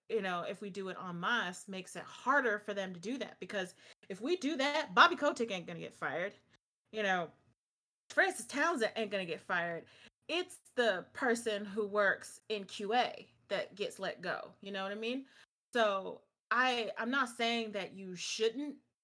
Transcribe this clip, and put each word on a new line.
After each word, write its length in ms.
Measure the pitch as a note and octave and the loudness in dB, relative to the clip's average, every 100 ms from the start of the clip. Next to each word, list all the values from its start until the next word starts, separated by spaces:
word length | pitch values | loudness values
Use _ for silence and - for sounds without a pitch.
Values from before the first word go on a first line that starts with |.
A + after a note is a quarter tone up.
| - | -4
you 100 | A3 | -2
know, 240 | F#3+ F3 E3 | 0 -2 -2
if 140 | G3 | -6
we 80 | G3+ | -8
do 220 | G3 F#3+ | -6 -6
it 80 | E3 F3+ | -6 -8
en 100 | F3 | -4
masse, 460 | F#3+ A#3+ F3+ F3+ - | 0 2 0 -6 -10
makes 300 | F#3+ F3+ F3 | -10 -10 -12
it 60 | |
harder 560 | - - B3 C#4+ B3 G#3 | -12 -4 2 4 4 2
for 160 | G#3+ | -2
them 180 | G3+ F#3+ | -4 -4
to 80 | F3 | -6
do 160 | F#3+ C#4 | -6 -4
that. 180 | G#3 - | -6 -8
Because 340 | F3+ G3+ F#3 - - - - | -6 -4 -4 -8 -20 -16 -12
if 100 | F#3+ | -6
we 160 | C4 F4+ | 0 0
do 200 | C4+ C4 | 0 2
that, 360 | C#4+ D#4 C#4+ | 2 2 4
Bobby 220 | F#3 - - | 8 8 8
Kotick 340 | D4 D4+ A3+ | 0 2 -2
ain't 160 | F#3 E3+ | -4 -6
gonna 120 | E3 | -8
get 180 | E3 - | -10 -6
fired. 380 | D3+ D3+ G3 - _ _ _ _ _ | -4 -2 -2 -6 _ _ _ _ _
You 100 | A3 | -2
know, 240 | G3+ F3+ D#3 - _ _ _ _ _ _ - | 2 2 0 -8 _ _ _ _ _ _ 0
Francis 340 | - F#4 - | 4 4 2
Townsend 480 | - C4+ E4 D#4 A3 A3+ | -2 2 2 4 2 0
ain't 140 | G#3 | -2
gonna 140 | G3 | -2
get 160 | E3+ D3+ | -4 -6
fired. 440 | - F3 E3+ E3 - - - _ - | -2 0 0 -4 -8 -20 -20 _ -4
It's 300 | E4+ F4+ - - - | -2 -2 -8 -4 2
the 300 | A#3 F3+ - | 2 2 -4
person 500 | - C4 A#3 A3+ G3+ | -2 2 2 0 -2
who 220 | G#3 G#3 G3+ | -2 -4 0
works 540 | G#3 G3 - - - - | 4 4 2 -4 -12 -6
in 140 | G#3 | -6
Q 280 | F#3+ - G3+ | -6 -6 0
A 340 | B3 G#3+ - - _ - | 2 2 -2 -16 _ -4
that 260 | G3 - G3 | -4 -4 -4
gets 220 | G3+ - | -6 -4
let 220 | F#3+ - | -6 -4
go. 300 | F3+ - - - | -4 -4 -6 -14
You 120 | G3 | -8
know 100 | G3 | -6
what 100 | G3 | -4
I 40 | G#3 | -4
mean? 280 | A3+ C4 C4+ - - _ _ | -4 -4 -8 -18 -20 _ _
So 480 | A#3+ G#3+ G3 F#3 - _ _ - | 4 4 2 -4 -10 _ _ 0
I, 400 | A#3 B3+ A#3+ G#3+ - | 4 4 2 -2 -2
I'm 120 | A#3 | 0
not 200 | C#4 A#3+ | 0 0
saying 420 | - A#3 A#3 A3 | 0 0 0 -2
that 220 | G3+ F3 | -4 -6
you 200 | F#3+ F#3+ | -8 -10
shouldn't 600 | F3 - - A3+ A#3+ D4 - _ _ | -6 -6 2 2 2 -6 -10 _ _